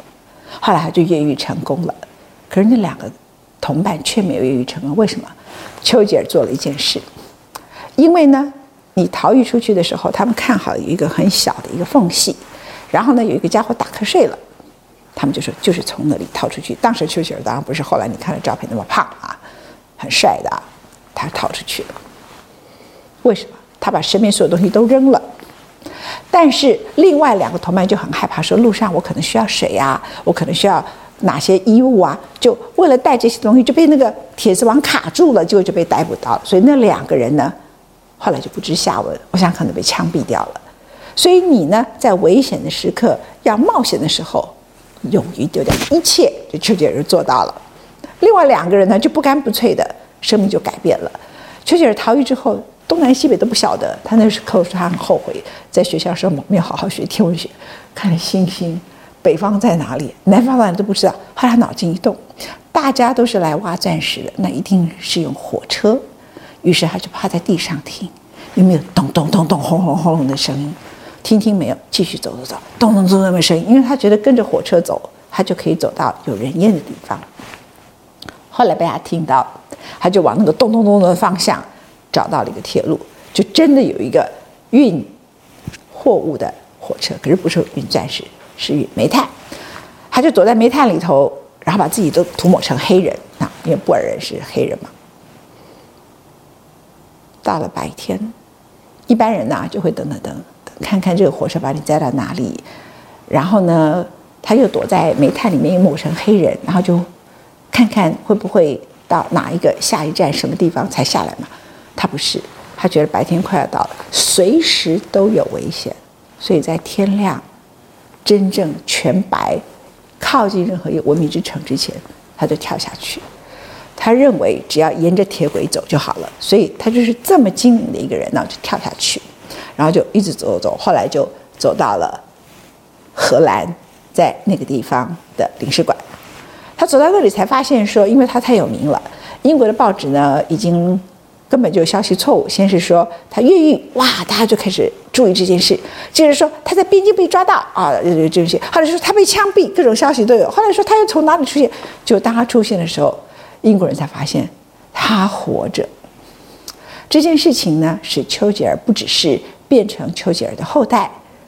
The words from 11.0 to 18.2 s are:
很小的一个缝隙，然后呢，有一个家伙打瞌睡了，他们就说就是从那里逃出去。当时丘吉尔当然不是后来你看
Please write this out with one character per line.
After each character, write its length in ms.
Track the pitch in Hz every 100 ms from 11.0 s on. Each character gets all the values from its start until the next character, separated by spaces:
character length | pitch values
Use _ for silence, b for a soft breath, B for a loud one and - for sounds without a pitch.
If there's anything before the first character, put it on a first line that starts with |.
| 147
很 200 | - 196
小 220 | - - -
的 60 | -
一 40 | 165
个 60 |
缝 240 | 175 277 175
隙， 240 | - - - B B B B B
然 140 | 156
后 100 | 233
呢， 100 | 247
有 60 | 220
一 80 | 139
个 100 | 165
家 140 | -
伙 100 | -
打 120 | 233 -
瞌 180 | -
睡 220 | 208 370 202
了， 120 | - - - - _ _ _ _
他 120 | - 143
们 60 |
就 80 | -
说 120 | - -
就 120 | -
是 100 | 175
从 260 | - - 151
那 80 | -
里 100 | -
逃 160 | - -
出 120 | -
去。 140 | - -
当 120 | 233
时 140 | 247 156
丘 160 | 170
吉 120 | 160
尔 60 | -
当 120 | 117
然 80 | 123
不 100 | -
是 100 | 151
后 160 | 143 139
来 100 | 107
你 80 |
看 180 | -